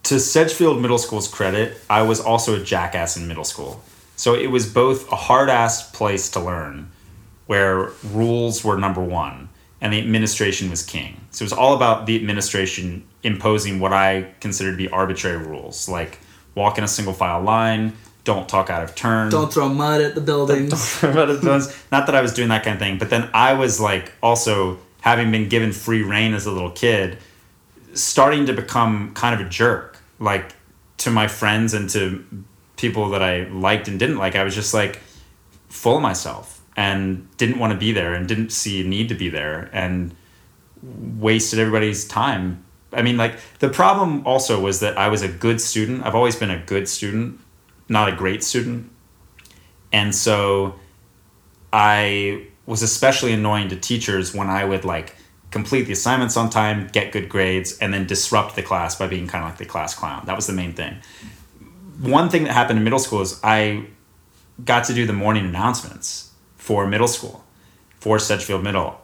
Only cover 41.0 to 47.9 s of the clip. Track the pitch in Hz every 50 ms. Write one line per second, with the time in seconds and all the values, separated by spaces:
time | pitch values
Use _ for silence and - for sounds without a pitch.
41 | - 120 117 110 107 110 110 113 110 - - 110 110 110 107 110 107 107 101 98
42 | - - - 107 117 139 123 95 92 92 90 87 - - - _ _ - - 120
43 | 117 120 123 120 117 113 - - - - - - - 135 135 - 175 190 - 202
44 | 196 170 151 143 135 127 131 135 131 - 117 98 95 98 98 92 107 104 - 95
45 | 98 104 107 104 101 95 87 85 - 113 117 113 - - - 110 107 110 127 -
46 | - 113 107 113 123 120 113 - 113 98 90 85 85 - 95 98 95 - - -
47 | - 101 107 110 117 123 - - - _ _ - _ _ _ _ - -